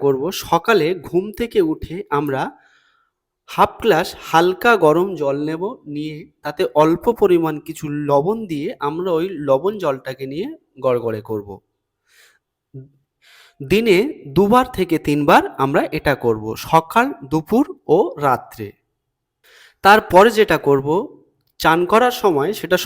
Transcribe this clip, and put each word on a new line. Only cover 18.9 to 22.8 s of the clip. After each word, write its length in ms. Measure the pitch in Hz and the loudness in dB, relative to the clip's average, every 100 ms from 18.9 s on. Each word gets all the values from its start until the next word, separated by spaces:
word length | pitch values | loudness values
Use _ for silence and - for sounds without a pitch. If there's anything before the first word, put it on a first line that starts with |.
| _ _ _ _ _ _ _ _ _ | _ _ _ _ _ _ _ _ _
তারপরে 460 | 196 214 214 175 220 214 | 6 6 6 6 6 6
যেটা 180 | 202 156 143 | 2 2 2
করব, 200 | 139 139 170 269 - _ _ _ - | 2 0 -4 -4 -12 _ _ _ -2
চান 200 | 160 165 175 | 2 2 2
করার 240 | 220 247 240 | 2 2 0
সময়, 300 | 208 147 151 214 | 0 0 -2 -4
সেটা 180 | 165 180 | -2 -2